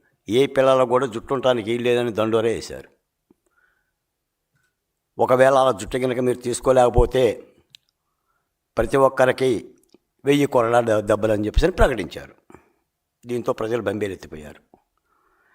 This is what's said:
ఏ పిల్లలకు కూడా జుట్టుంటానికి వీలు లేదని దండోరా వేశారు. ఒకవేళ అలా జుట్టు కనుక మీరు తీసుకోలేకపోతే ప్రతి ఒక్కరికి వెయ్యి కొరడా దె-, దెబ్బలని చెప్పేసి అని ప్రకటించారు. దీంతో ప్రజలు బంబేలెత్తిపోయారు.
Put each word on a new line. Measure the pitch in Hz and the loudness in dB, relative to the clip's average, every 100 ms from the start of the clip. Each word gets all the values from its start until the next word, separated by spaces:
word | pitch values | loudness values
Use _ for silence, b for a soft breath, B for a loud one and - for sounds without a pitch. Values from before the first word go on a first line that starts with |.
| _ _ - | _ _ -4
ఏ | 117 139 | 0 0
పిల్లలకు | 135 131 131 127 | 2 4 4 2
కూడా | 123 131 | 0 -2
జుట్టుంటానికి | 110 - 135 127 123 101 | -8 -6 -2 0 0 -2
వీలు | 120 | -2
లేదని | 120 120 120 | 0 0 -2
దండోరా | 101 110 113 113 | -2 -2 0 -2
వేశారు. | 92 - 65 - _ _ _ _ _ _ _ _ _ _ _ _ _ _ _ _ _ _ _ _ _ _ - | -6 -10 -16 -18 _ _ _ _ _ _ _ _ _ _ _ _ _ _ _ _ _ _ _ _ _ _ -4
ఒకవేళ | 117 127 131 135 | 0 4 4 4
అలా | 131 | 2
జుట్టు | 113 107 131 | 0 -6 -4
కనుక | 127 123 | -4 -2
మీరు | 127 123 | -2 -2
తీసుకోలేకపోతే | 120 120 135 127 123 117 117 131 120 - - _ _ - _ _ _ _ _ _ _ _ _ - | -6 -4 2 4 4 4 2 2 0 -2 -12 _ _ -20 _ _ _ _ _ _ _ _ _ -4
ప్రతి | 110 139 | -2 2
ఒక్కరికి | 135 131 127 123 131 98 - _ _ _ _ _ | 2 4 0 2 -2 -2 -6 _ _ _ _ _
వెయ్యి | 131 143 139 | 0 0 2
కొరడా | 127 113 120 | 0 2 2
దె-, | 113 107 | 2 0
దెబ్బలని | 104 107 107 104 107 | 0 0 0 0 0
చెప్పేసి | - 165 | 0 0
అని | |
ప్రకటించారు. | 180 160 117 80 - 69 _ _ - _ _ _ _ _ _ 117 | 2 0 0 -8 -12 -18 _ _ -20 _ _ _ _ _ _ -8
దీంతో | 120 110 | -6 -4
ప్రజలు | 120 110 120 | -4 -4 -4
బంబేలెత్తిపోయారు. | 101 104 101 90 - 78 73 - _ _ _ _ _ _ _ _ _ | -4 -4 -6 -8 -14 -18 -18 -20 _ _ _ _ _ _ _ _ _